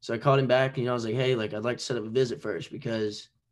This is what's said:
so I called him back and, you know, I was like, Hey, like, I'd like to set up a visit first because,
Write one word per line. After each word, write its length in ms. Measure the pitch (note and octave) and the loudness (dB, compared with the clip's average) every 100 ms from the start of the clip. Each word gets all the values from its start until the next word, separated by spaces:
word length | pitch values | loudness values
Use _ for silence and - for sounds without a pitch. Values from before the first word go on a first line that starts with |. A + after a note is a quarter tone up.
so 140 | - | -6
I 40 | A#2 | 0
called 220 | C#3+ C3+ | 4 4
him 80 | C3 | 6
back 240 | B2+ C3+ | 4 4
and, 60 | C#3 | 0
you 40 | A#2+ | -2
know, 60 | |
I 20 | |
was 100 | B2 A2 | -2 -2
like, 80 | B2 | 0
Hey, 180 | C3 A#2+ | 2 2
like, 180 | G#2+ | 0
I'd 100 | G#2 | -2
like 140 | A#2+ C#3+ | -4 -4
to 60 | |
set 120 | - A#2+ | -4 -4
up 60 | |
a 60 | A2 | 0
visit 320 | B2 B2 C#3+ | 0 0 -2
first 300 | A2 F2 - | -4 -6 -6
because, 580 | A2 A#2+ A2+ G#2+ G#2 - _ _ | -8 -4 -2 -2 -6 -14 _ _